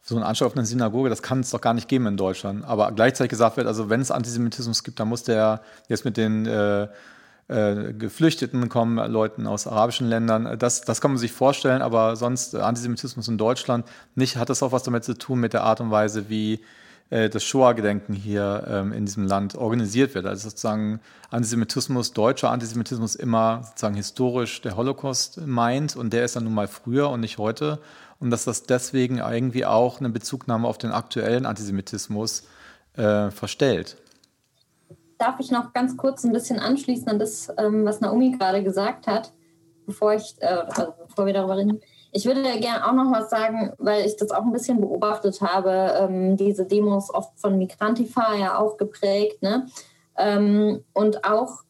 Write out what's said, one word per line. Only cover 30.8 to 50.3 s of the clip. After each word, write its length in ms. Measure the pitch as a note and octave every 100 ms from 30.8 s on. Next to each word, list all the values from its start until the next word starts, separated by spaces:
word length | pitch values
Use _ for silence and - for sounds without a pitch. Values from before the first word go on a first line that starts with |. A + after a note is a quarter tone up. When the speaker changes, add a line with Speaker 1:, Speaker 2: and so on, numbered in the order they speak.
| A2+
Speaker 1:
aktuellen 540 | G#2+ A#2 B2+ G#2+ A#2+ B2+
Antisemitismus, 1040 | G#2 G#2 G2 F#2+ G#2 - G#2 A2 - - - - - _ -
äh, 340 | G#2+ G#2 G#2
verstellt. 680 | G2 G2+ - C#3 G2 F2+ - _ _ _ _ _ _ _ _ _ - _ _
Speaker 2:
Darf 200 | A#3+ B3+
ich 100 | C4+
noch 220 | A#3+ A#3+
ganz 240 | - B3+ -
kurz 260 | C4+ C4+
ein 80 | A#3+
bisschen 260 | A3+ - A3
anschließen 520 | G#3 C4+ - B3 -
an 100 | G#3
das, 300 | G#3+ - - -
ähm, 260 | G#3+ G#3+
was 160 | G#3 G#3
Naomi 320 | G#3 A3 C4
gerade 320 | B3+ F#3+ G3
gesagt 440 | F#3+ F#3 G3+ - -
hat, 260 | G#3+ - _ _ _ _ _ -
bevor 280 | G3+ G#3+
ich, 220 | G#3+ G#3+ -
äh, 60 | -
also 480 | F3+ E3 - E3+ - E3+
bevor 180 | - G3
wir 80 |
darüber 240 | G3 F#3+ F#3+
reden? 240 | G3+ G#3+ - _ _
Ich 120 | - A3+
würde 160 | C4 C4 A#3
gerne 280 | A#3 A#3 A3
auch 60 |
noch 180 | C4 C4
was 180 | A#3 G#3+
sagen, 440 | A3+ A3 A3 G#3+ -
weil 260 | - G#3 G3
ich 100 | G#3+
das 160 | G#3
auch 120 | -
ein 100 | A3
bisschen 260 | A#3 B3 A#3+
beobachtet 600 | G3+ - G#3 G#3+ G3+ F#3+
habe, 520 | G3 F#3 F#3 F#3 F#3+ -
ähm, 380 | F#3+ F#3 F#3 G3
diese 280 | G3+ G3+ F#3
Demos 480 | G#3 G#3 G3+ G3
oft 240 | - F#3+ _
von 200 | G3+ G3
Migrantifa 760 | F#3 - G#3+ A#3 A3+ - A3+ G#3
ja 220 | F#3+ -
auch 200 | G#3+ G#3+
geprägt, 680 | G#3 - G3 G3+ G#3 -
ne? 220 | G3 A#3 B3+ - - _ _ -
Ähm, 680 | G3+